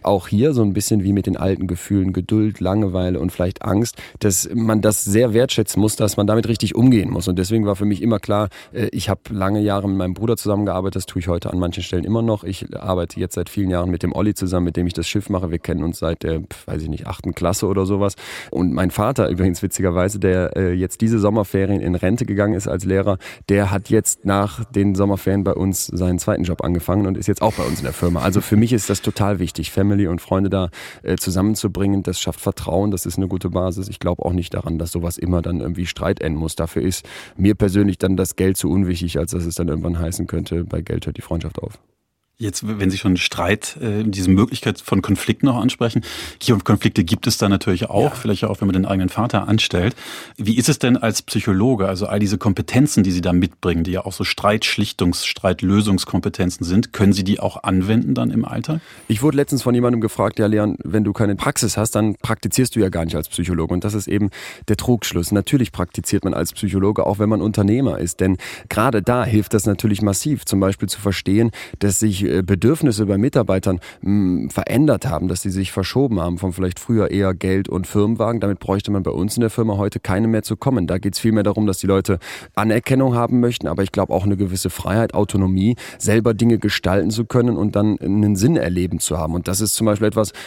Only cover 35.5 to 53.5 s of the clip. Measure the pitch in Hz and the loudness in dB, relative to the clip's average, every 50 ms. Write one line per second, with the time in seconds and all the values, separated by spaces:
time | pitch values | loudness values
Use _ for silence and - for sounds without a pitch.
35.5 | 90 78 - 87 85 90 90 85 - - 98 92 101 - - 80 76 76 80 78 | -4 -4 -4 -4 -4 -4 -6 -6 -4 -2 0 0 0 0 -2 -4 -2 -2 -4 -4
36.5 | - - 82 80 - - 65 92 90 - - - - - - - - - 92 101 | -4 -4 -4 -4 -2 -2 -2 -2 -2 -4 -8 -14 -18 -18 -18 -12 -4 2 4 4
37.5 | 107 - 107 98 90 101 101 98 90 - - 92 95 92 95 - - - 95 95 | 4 4 2 2 4 4 4 2 2 0 0 0 2 2 0 -2 0 0 2 2
38.5 | 92 - - 73 82 101 95 90 90 85 85 82 - 73 85 - - 87 82 85 | 2 0 0 0 2 2 2 0 0 -2 -2 -2 -2 -2 -2 -2 -4 -4 -4 -4
39.5 | 82 - 85 80 76 80 82 87 85 82 85 82 85 - 87 - 87 85 76 - | -4 -4 -2 -2 -2 -2 -2 -2 -2 -2 -2 -4 -4 -4 -6 -4 -4 -4 -4 -2
40.5 | 85 85 87 - - 82 82 - 82 82 - 78 73 - - - 82 82 80 80 | -4 -4 -4 -4 -4 -6 -4 -4 -4 -4 -4 -6 -10 -10 -6 -6 -4 -4 -4 -6
41.5 | - - - - - - _ _ _ _ _ _ _ _ _ _ _ - 113 101 | -8 -8 -10 -10 -12 -14 _ _ _ _ _ _ _ _ _ _ _ -8 -6 -6
42.5 | 92 - - 107 110 101 98 92 95 92 - 95 92 90 - - - - 85 90 | -6 -6 -6 -6 -4 0 0 0 0 0 2 2 2 2 0 -2 -2 -2 0 0
43.5 | 104 110 - - - - - 110 101 107 110 107 98 95 92 90 95 98 117 120 | 0 0 -2 -8 -8 -6 -4 -4 -2 -2 -2 -2 -2 0 2 4 6 6 4 2
44.5 | 123 - - 113 95 - - - - 98 - - 98 - - - 110 - - 139 | 0 -2 -2 -4 -4 -4 -4 -2 -2 0 2 0 0 0 0 -4 -2 0 2 0
45.5 | 120 123 - 127 - - 120 113 - 113 - - - - - - - - - - | 2 2 0 0 0 0 -2 0 0 -2 -4 -4 -10 -12 -12 -14 -12 -4 2 2
46.5 | 117 98 - - 107 - - 110 - - 87 85 - - - 120 - - 113 98 | 2 4 4 2 2 4 2 2 2 2 2 2 0 0 0 0 0 2 2 2
47.5 | 101 95 - 101 92 85 - - - 104 131 143 - - - 110 101 - - 104 | 2 2 2 0 0 0 -2 -2 0 2 0 0 0 -2 -2 -2 -2 0 0 -2
48.5 | 101 - 107 95 90 92 95 101 98 95 95 92 - - 107 87 - 101 95 98 | -2 0 0 0 2 2 2 2 0 0 0 0 0 -2 -2 0 0 0 2 2
49.5 | 107 110 - - - 90 87 113 - - - - - - - - - - 104 107 | 2 2 2 0 0 0 0 0 -2 -4 -12 -16 -14 -14 -16 -16 -10 -4 -2 0
50.5 | 113 123 - - 143 - - 123 127 123 - 113 104 - - - - 107 - 110 | 2 2 2 2 2 2 2 2 2 2 2 0 -2 -2 -4 -4 -4 -2 0 0
51.5 | 95 95 107 131 131 98 95 98 95 87 104 - 101 104 104 95 104 90 - 107 | 2 2 2 2 2 0 0 -2 -2 -2 -4 -2 0 0 0 0 0 0 0 0
52.5 | 92 - - - - 127 147 147 - 110 92 95 90 90 85 92 87 90 90 82 | 0 0 -2 0 2 2 2 4 4 2 2 2 2 0 0 2 2 2 2 0